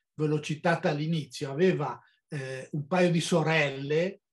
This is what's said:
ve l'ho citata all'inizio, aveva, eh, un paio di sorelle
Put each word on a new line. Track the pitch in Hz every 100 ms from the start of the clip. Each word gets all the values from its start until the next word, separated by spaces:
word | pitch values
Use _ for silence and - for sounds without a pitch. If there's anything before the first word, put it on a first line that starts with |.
| _ -
ve | 151
l'ho | 151
citata | - 151 175 165 180
all'inizio, | 147 156 165 - - 139
aveva, | 135 185 151 143 - - _ _
eh, | 151 131 131 131
un | 160 143
paio | 185 175
di | 165
sorelle | - 170 156 160 143 135 139 151 180 - _